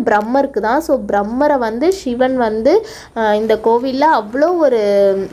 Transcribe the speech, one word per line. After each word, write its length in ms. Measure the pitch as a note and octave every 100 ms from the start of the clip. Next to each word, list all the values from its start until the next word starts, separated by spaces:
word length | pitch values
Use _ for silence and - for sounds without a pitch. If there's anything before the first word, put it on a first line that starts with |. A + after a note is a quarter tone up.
| A3+
பிரம்மருக்கு 540 | G#3+ A3 C4+ C#4 A3
தான். 220 | G#3+ C4+
So, 180 | E4 C4 G#3
பிரம்மரை 500 | G3+ G3+ B3 D4 C#4
வந்து 360 | A3+ A3+ E4
சிவன் 440 | F#4+ C4 A#3+ B3+ C4
வந்து, 480 | A3+ A3 A#3+ G4+ - - - A#3
அ, 200 | G#3+ G#3
இந்த 180 | A3 G#3+
கோவில்ல 480 | A3+ A3+ C4 C4 D4+
அவ்வளோ 440 | D4 G#3 B3+ D#4 F4+
ஒரு 220 | D4 A#3 G#3 G3+ G3 G3 F#3